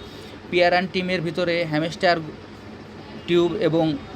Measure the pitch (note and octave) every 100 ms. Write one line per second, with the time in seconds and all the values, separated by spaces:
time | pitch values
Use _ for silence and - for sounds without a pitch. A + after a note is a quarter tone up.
0 | - - - - - F3 F3 F3+ F#3 F#3
1 | F3+ F3+ E3 E3 E3+ E3+ D#3+ D3+ E3 -
2 | F3+ E3+ D3+ - - - - - - -
3 | - - - F3 E3+ - E3 E3 D#3+ C#3+
4 | -